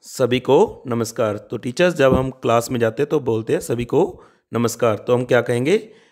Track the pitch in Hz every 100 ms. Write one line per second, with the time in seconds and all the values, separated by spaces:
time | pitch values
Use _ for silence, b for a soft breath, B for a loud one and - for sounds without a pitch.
0 | - - 123 123 123 143 233 - 127 117
1 | 113 - 110 104 - 120 127 123 180 170
2 | 135 131 131 - 127 117 120 127 113 110
3 | 143 156 123 113 113 160 - 120 123 143
4 | 190 - B B B 117 117 - 120 104
5 | - 123 127 123 113 120 131 214 - B
6 | B